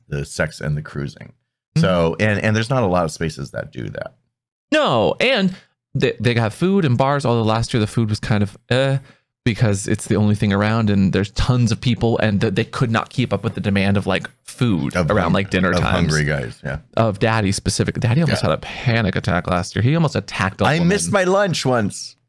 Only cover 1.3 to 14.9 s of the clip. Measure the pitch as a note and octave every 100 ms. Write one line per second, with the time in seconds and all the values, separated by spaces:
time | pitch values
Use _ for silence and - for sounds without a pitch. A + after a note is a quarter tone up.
1.3 | - _ _ _ - G2 F2+ E2 - G#2+
2.3 | G2+ A2 G#2+ A2+ C3 G#2 F2+ E2 - E2
3.3 | C#2 C2+ A1 - B1+ G#1 - - _ _
4.3 | _ _ _ - D4+ B3+ B2 F#2+ - A#3+
5.3 | B3+ F#3+ F#3 _ _ _ C3 B2+ - A2
6.3 | A#2 A2 - F3 G3 D#3 A#2+ C3+ C#3+ B2
7.3 | A#2 A2 A2 A#2 B2 G#2+ - A2 G#2+ -
8.3 | G#2+ G2+ - - B2 C3+ C3+ - _ _
9.3 | _ B2 A2+ A3 - - - - - G#2
10.3 | G#2 G#2+ G2 G#2 A2+ G#2+ G2+ F#2+ F#2 G2+
11.3 | - - B2 A#2 A2 B2+ A2+ A#2 A#2 A2
12.3 | G2+ A2+ G2 A#2 - B2+ A2+ - - A#2+
13.3 | G2+ A2+ G2+ G2+ G2 G2 G2+ F#2+ F#2 -
14.3 | _ - - B2 F2 C#2